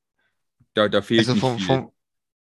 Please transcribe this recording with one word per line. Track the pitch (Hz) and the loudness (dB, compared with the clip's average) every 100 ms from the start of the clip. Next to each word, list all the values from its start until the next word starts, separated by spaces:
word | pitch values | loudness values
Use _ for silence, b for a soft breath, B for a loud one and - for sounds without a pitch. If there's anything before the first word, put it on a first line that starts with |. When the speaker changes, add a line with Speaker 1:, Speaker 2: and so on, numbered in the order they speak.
| _ _ _ _ _ _ _ | _ _ _ _ _ _ _
Speaker 1:
da, | 110 104 | -2 0
da | 101 | 0
fehlt | - 113 | 0 0
Speaker 2:
Also | 110 | 2
Speaker 1:
nicht | 113 | 0
Speaker 2:
vom, | 127 117 | 0 -2
Speaker 1:
viel. | 98 | -2
Speaker 2:
vom, | 135 - _ _ _ _ _ | -2 -4 _ _ _ _ _